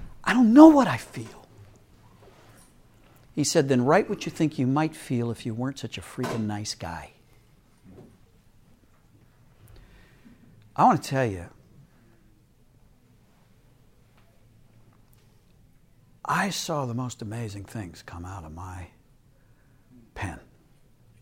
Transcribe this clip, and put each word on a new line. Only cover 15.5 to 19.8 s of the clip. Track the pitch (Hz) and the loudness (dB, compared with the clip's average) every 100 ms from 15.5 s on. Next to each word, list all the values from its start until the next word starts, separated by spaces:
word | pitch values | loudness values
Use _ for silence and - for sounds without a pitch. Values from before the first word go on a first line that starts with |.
| - - - _ _ - - | -20 -20 -20 _ _ -20 -16
I | - 160 196 | -6 -2 -2
saw | - - 156 131 | -4 -6 -4 -4
the | |
most | 117 127 - | -6 -8 -10
amazing | 107 110 117 98 | -10 -10 -10 -12
things | 95 120 92 82 | -12 -12 -12 -14
come | - 85 | -18 -16
out | 87 98 | -14 -14
of | 80 | -14
my | 80 92 92 87 - _ _ _ _ _ - _ - | -14 -14 -14 -16 -20 _ _ _ _ _ -20 _ -20